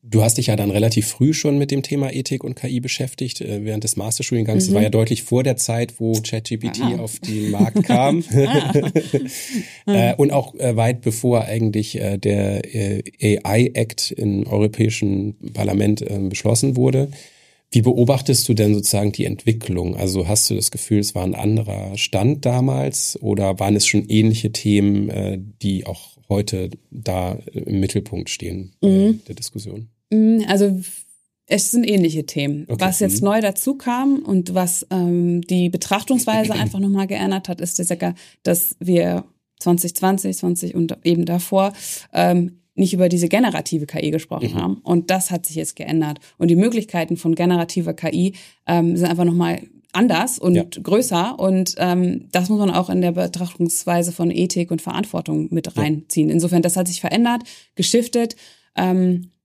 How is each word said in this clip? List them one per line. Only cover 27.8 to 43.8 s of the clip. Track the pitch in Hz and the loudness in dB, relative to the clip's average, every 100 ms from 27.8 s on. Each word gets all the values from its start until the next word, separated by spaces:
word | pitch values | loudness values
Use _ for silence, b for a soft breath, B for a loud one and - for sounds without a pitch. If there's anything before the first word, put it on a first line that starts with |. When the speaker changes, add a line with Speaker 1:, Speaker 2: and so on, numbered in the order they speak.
| 95 101 - 92 87 | 0 -2 -4 -10 -8
Speaker 1:
stehen | - 87 90 95 _ | -8 -8 -8 -10 _
bei | 196 | 4
Speaker 2:
Mhm. | 190 202 214 - | 6 4 2 -4
Speaker 1:
der | 104 | -12
Diskussion? | - - 104 98 110 _ _ | -10 -12 -12 -14 -16 _ _
Speaker 2:
Mm, | 220 220 226 202 | 4 4 4 4
also | 196 202 185 185 - - _ _ _ _ | 4 4 2 -6 -16 -20 _ _ _ _
es | 156 - | -2 2
sind | 240 214 | 0 2
ähnliche | 202 170 156 147 | 4 2 0 -4
Themen. | 156 143 147 - | -4 -2 -4 -6
Speaker 1:
Okay. | - | -2
Speaker 2:
Was | 185 185 | 0 2
jetzt | 196 107 | 0 2
Speaker 1:
Mhm. | 196 | 2
Speaker 2:
neu | 214 | 2
dazu | 208 190 - 277 | 0 -2 -4 -2
kam | 254 247 269 277 | -2 0 2 0
und | 320 190 180 | 2 0 2
was, | 180 180 - - | 0 0 -2 -2
ähm, | 185 175 175 175 175 | -2 2 2 2 0
die | 170 180 180 | 0 0 2
Betrachtungsweise | 180 - 202 - 254 - 220 214 | -2 -2 -4 0 0 2 0 0
Speaker 1:
<clears throat> | 214 208 | -2 -2
Speaker 2:
einfach | 196 | 0
nochmal | 196 196 190 | 0 0 -2
geändert | 202 196 190 185 | -2 -2 -4 -6
hat, | 170 | -8
ist, | 175 - 175 175 180 175 B B | -6 -4 -4 -2 -4 -6 B B
dass | 185 170 - - | -2 0 -2 -4
wir | 175 170 170 175 - _ _ _ | 2 2 2 -2 -6 _ _ _
zwanzig | - 175 175 - | 0 2 0 -2
zwanzig, | 185 196 190 190 | 0 0 -2 -2
zwanzig | 180 175 175 - | -2 -2 -4 -2
und | 165 - | -2 0
eben | 170 170 170 | 0 2 2
davor, | 175 175 196 196 202 B B B | -2 0 0 0 -4 B B B
ähm, | - 175 180 175 - _ - | 0 4 4 0 -6 _ 0
nicht | 190 | 0
über | 180 180 | 4 2
diese | 175 170 | 4 2
generative | 202 247 175 - 160 | 2 2 0 -4 -4